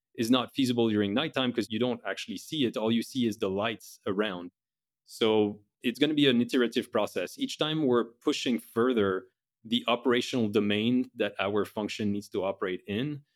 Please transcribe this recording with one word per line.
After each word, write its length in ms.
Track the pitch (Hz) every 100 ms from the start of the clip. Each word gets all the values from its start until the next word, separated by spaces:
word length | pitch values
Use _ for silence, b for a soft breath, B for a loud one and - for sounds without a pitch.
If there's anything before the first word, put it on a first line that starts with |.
| _
is 160 | - 113
not 240 | 127 113
feasible 340 | - 127 120 113
during 260 | 104 101
nighttime 380 | 110 156 135 127
'cause 160 | 120 101
you 80 | 107
don't 220 | 123 117
actually 320 | 104 98 - 95
see 280 | - 156
it. 120 | 117 120
All 140 | 110
you 120 | 117
see 240 | - 131 117
is 120 | 104
the 120 | 101
lights 500 | 95 113 107 - - 113
around. 440 | 95 107 90 87 - _ _ _ _ _
So 540 | - 113 110 104 107 _ _
it's 160 | 127 113
gonna 160 | 147
be 120 | 151 139
an 140 | 120
iterative 500 | 120 135 117 120 -
process. 480 | 113 101 101 90 -
Each 180 | 131 -
time 280 | 156 156
we're 200 | 139 120
pushing 540 | 113 _ 151 143 143 113
further 680 | - 117 123 117 98 92 - _ _ _
the 200 | 110 120 117
operational 600 | 120 135 120 - 131 107
domain 640 | 104 104 104 113 127 127
that 200 | - 104 -
our 260 | 98 104
function 460 | 92 - 101 - 104
needs 160 | 101 -
to 120 | 104
operate 400 | 95 95 95 92 -
in, 360 | 101 147 143 -